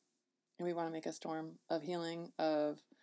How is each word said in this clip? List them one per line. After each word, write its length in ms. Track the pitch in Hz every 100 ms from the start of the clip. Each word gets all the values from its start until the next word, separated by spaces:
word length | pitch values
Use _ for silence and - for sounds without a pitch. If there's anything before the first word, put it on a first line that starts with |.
| _ _ _ _ _ -
And 80 | 175
we 60 |
wanna 180 | 170 165
make 160 | 160 160
a 60 |
storm 440 | 160 170 160 160 165 _
of 140 | 165
healing, 500 | 147 175 165 170 170 -
of, 420 | 160 151 151 151 - _